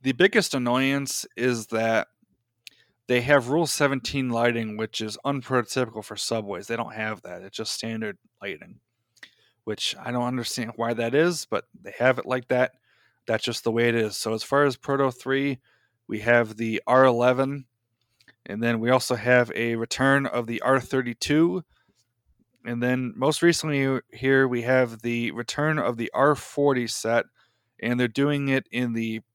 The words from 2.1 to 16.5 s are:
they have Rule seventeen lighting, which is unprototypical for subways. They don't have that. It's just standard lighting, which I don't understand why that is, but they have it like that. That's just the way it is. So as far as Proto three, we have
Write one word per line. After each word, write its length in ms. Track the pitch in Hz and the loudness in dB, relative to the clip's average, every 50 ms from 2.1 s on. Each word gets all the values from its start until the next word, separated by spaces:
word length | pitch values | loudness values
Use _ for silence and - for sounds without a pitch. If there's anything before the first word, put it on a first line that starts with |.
| _ _ _ _ _ _ _ _ _ _ _ - _ _ _ _ _ _ _ - | _ _ _ _ _ _ _ _ _ _ _ -20 _ _ _ _ _ _ _ 0
they 120 | 123 123 | 0 0
have 300 | 113 135 147 143 120 120 | 4 4 4 4 4 2
Rule 160 | 135 160 170 | 0 0 0
seventeen 640 | 147 - - 151 139 139 131 117 - - 139 131 127 | 0 0 0 0 0 0 -2 -6 -6 -4 -4 -4 -2
lighting, 480 | 117 117 120 120 117 117 113 110 107 107 | 0 2 2 2 2 0 -4 -6 -6 -6
which 240 | 110 110 - - 113 | -8 -6 -6 -6 -6
is 160 | 110 101 - - | -6 -8 -6 -6
unprototypical 760 | 139 143 139 123 - 131 123 117 - - 135 127 110 107 107 104 | -4 -4 -4 -6 -2 -2 -2 -2 -2 -2 -2 -2 -4 -4 -14 -12
for 140 | - 107 | -12 -10
subways. 500 | 104 - - 117 113 107 101 98 87 - | -8 -6 -4 -4 -4 -4 -6 -8 -10 -8
They 100 | - 117 | -8 -6
don't 180 | 113 117 117 113 | -6 -6 -8 -8
have 260 | 110 107 107 107 90 _ | -8 -6 -6 -8 -10 _
that. 200 | 90 90 87 92 | -16 -16 -14 -16
It's 160 | 98 - - | -16 -12 -10
just 160 | 110 - - | -8 -8 -8
standard 420 | - - 117 110 110 110 104 101 _ _ _ _ _ | -8 -8 -8 -8 -6 -6 -8 -10 _ _ _ _ _
lighting, 400 | - 101 95 - - 90 98 _ _ _ _ _ _ _ _ _ - - _ _ _ _ _ _ _ | -10 -10 -10 -10 -14 -20 -20 _ _ _ _ _ _ _ _ _ -20 -20 _ _ _ _ _ _ _
which 300 | - 107 - - - - - - | -10 -8 -4 -4 -6 -6 -6 -8
I 100 | 120 120 | -4 -4
don't 100 | 123 120 | -2 -2
understand 500 | 123 127 127 120 - - - 120 110 117 | -2 -4 -4 -6 -6 -6 -6 -6 -8 -4
why 180 | - 117 117 120 | -4 -2 -2 -2
that 200 | 113 117 117 123 | -2 -2 0 2
is, 300 | 143 165 175 175 151 - | 2 2 2 0 -4 -6
but 220 | _ - - - _ _ - | _ -4 -6 -6 _ _ -20
they 140 | - 98 - - | -18 -18 -6 2
have 200 | 120 131 127 120 | 2 2 2 2
it 60 | - | 0
like 240 | - 127 131 120 _ | -4 -4 -6 -2 _
that. 240 | 131 123 127 - _ _ _ _ _ _ _ _ _ _ _ | 0 2 2 0 _ _ _ _ _ _ _ _ _ _ _
That's 180 | - 113 110 - | -4 -4 -2 -2
just 200 | - 113 - - | -4 -6 -4 -4
the 80 | 117 113 | -2 0
way 180 | 117 120 120 | 2 2 2
it 40 | 117 | 2
is. 220 | 117 110 107 104 | 2 -2 -2 -4
So 160 | - - 113 113 | -6 -4 -4 -4
as 100 | 110 - | -4 -4
far 220 | - - 139 143 | 0 2 2 2
as 140 | 143 127 - | 2 0 -4
Proto 320 | _ - 139 139 139 131 | _ -4 0 0 0 0
three, 480 | 123 - - 131 135 135 139 143 139 131 _ _ _ _ _ _ _ _ _ | -2 -4 -4 -2 -2 0 0 -2 -4 -6 _ _ _ _ _ _ _ _ _
we 120 | _ - 107 | _ -10 -4
have 400 | 104 117 120 120 117 110 | 2 4 4 4 4 2